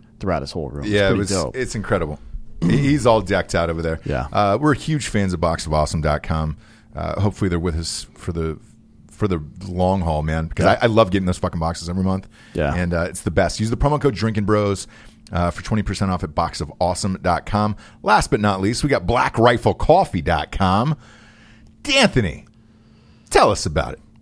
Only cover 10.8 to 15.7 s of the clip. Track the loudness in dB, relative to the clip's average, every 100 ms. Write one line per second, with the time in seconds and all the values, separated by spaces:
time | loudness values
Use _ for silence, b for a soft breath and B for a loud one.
10.8 | 4 4 4 2 0 -2 -4 -2 -2 -4
11.8 | -4 -2 0 -2 -6 B B -2 0 0
12.8 | 0 0 -2 -4 -2 0 0 0 -2 0
13.8 | 0 2 0 0 -2 0 0 2 2 -2
14.8 | -6 B B B -8 -2 -2 -2 -2